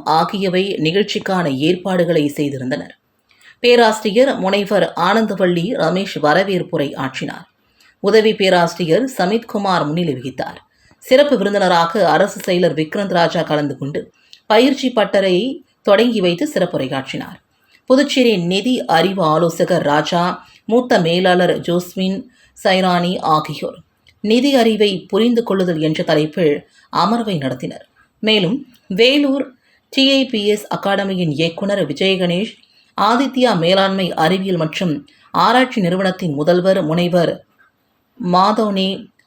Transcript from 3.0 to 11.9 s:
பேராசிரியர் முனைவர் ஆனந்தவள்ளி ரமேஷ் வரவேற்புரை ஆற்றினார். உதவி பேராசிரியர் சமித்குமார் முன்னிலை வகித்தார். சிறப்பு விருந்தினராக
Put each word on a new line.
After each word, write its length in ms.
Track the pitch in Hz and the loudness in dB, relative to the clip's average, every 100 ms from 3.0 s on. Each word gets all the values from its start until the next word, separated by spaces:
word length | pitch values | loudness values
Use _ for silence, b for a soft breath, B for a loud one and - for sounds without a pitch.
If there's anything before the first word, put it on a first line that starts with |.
| _ _ _ b b b | _ _ _ b b b
பேராசிரியர் 680 | 240 240 226 214 214 208 269 - | 4 6 4 2 0 2 2 0
முனைவர் 500 | 185 202 196 202 170 - | -2 -2 0 0 0 0
ஆனந்தவள்ளி 680 | 175 220 214 190 185 175 180 | 0 0 0 0 0 0 -2
ரமேஷ் 420 | - 165 180 196 151 | -2 -2 -2 -4 -2
வரவேற்புரை 720 | 147 160 196 180 - 160 139 - | 2 2 2 -2 -4 -4 -4 -4
ஆற்றினார். 500 | 131 - - - - _ b b b b | -8 -8 -10 -12 -18 _ b b b b
உதவி 300 | 196 220 214 | 2 4 4
பேராசிரியர் 720 | 214 190 180 170 - 165 180 262 | 2 2 4 2 -2 0 0 0
சமித்குமார் 760 | - 185 220 - 208 196 175 147 | -2 -2 -2 -4 -6 -2 0 0
முன்னிலை 280 | 160 170 | -2 -4
வகித்தார். 440 | 127 131 - - - _ b b b | -4 -8 -10 -10 -12 _ b b b
சிறப்பு 300 | - 262 294 240 | 2 4 4 2
விருந்தினராக 560 | 196 202 180 170 165 | 0 0 2 2 2